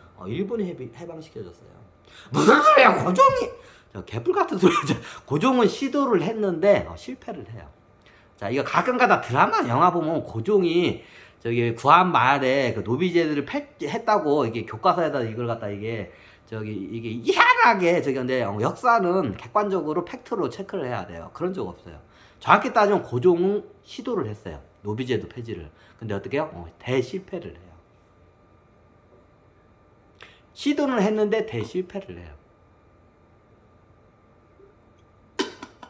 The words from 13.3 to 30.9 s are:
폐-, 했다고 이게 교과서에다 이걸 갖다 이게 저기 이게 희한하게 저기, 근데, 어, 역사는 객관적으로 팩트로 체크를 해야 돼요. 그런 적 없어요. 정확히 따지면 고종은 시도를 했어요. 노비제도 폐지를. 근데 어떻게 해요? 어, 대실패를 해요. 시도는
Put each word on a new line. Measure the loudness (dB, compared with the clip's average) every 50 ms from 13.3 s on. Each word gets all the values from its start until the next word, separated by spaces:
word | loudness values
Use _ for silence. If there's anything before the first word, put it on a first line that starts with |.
| 0 -2 -4
폐-, | -4 -6 -8 -8 -8 _ _
했다고 | -8 -6 -6 -4 0 2 2 2 2 2 2 2 2
이게 | 0 -2 -6 -8
교과서에다 | -8 -10 0 2 2 2 2 0 -2 -2 -4
이걸 | -4 -4 -4 -6 -4
갖다 | -6 -6 -6 -6 -8
이게 | -8 -8 -8 -8 -6 -8 -8 -10 -14 -20 -20 -20 -20 _ _
저기 | _ -10 -10 -8 -8
이게 | -8 -8 -8 -8 -10 -8 -8 -8 -8 -6 -2 -2
희한하게 | 2 2 4 4 4 6 6 4 4 4 4 2 2 2
저기, | 0 -2 -2
근데, | -2 -2 -2 -2 0
어, | -2 -2 -2 -2
역사는 | -2 -2 -2 0 0 2 2 4 2 2 0 0 -2 -2 -6
객관적으로 | -8 -12 -4 -2 -2 0 0 -2 -2 -2 -2 -4 -4 -4
팩트로 | -6 -12 -16 -10 -8 -4 -4 -4 -4
체크를 | -6 -8 -12 -10 -8 -8 -6
해야 | -6 -6 -8 -8
돼요. | -10 -14 -14 -16 -16
그런 | -10 -8 -6 -6
적 | -6 -6 -8
없어요. | -10 -10 -16 -18 -20 -20 -20 -20 _ _ -20 -20 -20 _ _
정확히 | 2 2 2 4 2 0
따지면 | 2 2 2 4 2 0
고종은 | -2 -2 -6 2 2 2 2 4 2 0 0 -2 -6 -10 -20 _
시도를 | _ -18 -16 -12 -8 -6 -4 -4 -4 -6
했어요. | -10 -12 -12 -14 -14 -14 -18 _ _ _ -10
노비제도 | -8 -6 -6 -4 -4 -4 -4 -4 -8
폐지를. | -14 -14 -12 -12 -12 -12 -12 -18 -20 _ -20 -20 -20 _
근데 | -8 -6 -6
어떻게 | -6 -6 -4 -4
해요? | -4 -4 -4
어, | -8 -16 -16 -18 -20 _
대실패를 | -6 -2 -2 -2 -2 -2 -8 -10 -10 -10 -12 -12 -12 -14
해요. | -18 -18 -20 -20 -20 -20 _ _ _ _ _ _ _ _ _ _ _ _ _ _ _ _ _ _ _ _ _ _ _ _ _ _ _ _ _ _ _ _ _ _ _ _ _ _ _ _ _ _ _ _ _ _ _ _ -20 -20 -20 _ _ _
시도는 | _ -4 -2 -2 0 0 0 0